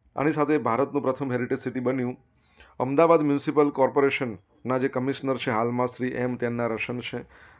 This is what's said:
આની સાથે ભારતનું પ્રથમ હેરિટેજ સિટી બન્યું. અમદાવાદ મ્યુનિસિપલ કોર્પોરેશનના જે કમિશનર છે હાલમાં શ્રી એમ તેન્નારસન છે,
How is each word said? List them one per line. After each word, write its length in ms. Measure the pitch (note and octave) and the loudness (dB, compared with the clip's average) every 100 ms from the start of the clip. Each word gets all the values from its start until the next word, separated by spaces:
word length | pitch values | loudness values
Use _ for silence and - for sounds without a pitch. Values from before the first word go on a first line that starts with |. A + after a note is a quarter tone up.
| _ - | _ -2
આની 160 | D3 | 0
સાથે 260 | D3 C#3+ D3+ | 2 2 2
ભારતનું 440 | A#2 A#2 C#3 C#3 | 2 0 0 -2
પ્રથમ 300 | B2+ C3 C3+ | -2 -2 -4
હેરિટેજ 260 | B2 B2 C3 | -4 -2 -4
સિટી 220 | C3 B2 | -4 -4
બન્યું. 360 | B2 C3+ B2 B2+ _ _ _ - - - | -2 -2 -4 -6 _ _ _ -20 -14 -6
અમદાવાદ 420 | B2+ C#3 E3 E3 | 0 4 6 6
મ્યુનિસિપલ 500 | D3 C#3+ D3+ C#3 D3 | 4 0 2 2 2
કોર્પોરેશનના 1080 | C#3 C3 C#3 C#3 - B2+ F#2+ _ _ A#2 B2+ | 4 2 4 2 2 -4 -8 _ _ -4 0
જે 100 | C3+ | 0
કમિશનર 480 | C3 C3+ C3 C3+ B2 | 0 -2 -2 -2 -2
છે 140 | C3+ | 0
હાલમાં 360 | A2 A#2+ B2 B2 | 0 0 0 -2
શ્રી 220 | A#2+ B2 | -2 -4
એમ 280 | B2 B2 A#2+ | -2 -4 -2
તેન્નારસન 640 | A#2+ A#2+ A#2 A2 - B2 | -4 -2 -2 -4 -6 -6
છે, 240 | A2+ A#2+ - - - | -8 -10 -12 -20 -20